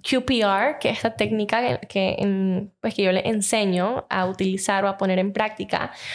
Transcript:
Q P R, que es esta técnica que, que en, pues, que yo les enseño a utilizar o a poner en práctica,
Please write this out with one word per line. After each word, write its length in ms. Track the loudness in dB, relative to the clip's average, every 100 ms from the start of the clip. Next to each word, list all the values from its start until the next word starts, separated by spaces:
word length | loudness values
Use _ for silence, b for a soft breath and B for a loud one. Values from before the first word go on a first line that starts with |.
Q 220 | 0 0
P 160 | 2 2
R, 380 | 4 4 2 0
que 80 | -2
es 80 | 0
esta 200 | -4 -2
técnica 440 | 0 0 0 0
que, 260 | 0 -2 -4
que 300 | -2 0 0
en, 540 | 0 2 2 0 -4 _
pues, 140 | -4
que 80 | 0
yo 100 | 2
les 140 | 2 0
enseño 800 | 0 0 2 2 2 0 -2 -4
a 160 | -2
utilizar 640 | -2 0 0 0 0 2 2
o 20 |
a 80 | 0
poner 220 | 0 2
en 160 | 0
práctica, 580 | 0 -2 -4 -4 -2 -4 B B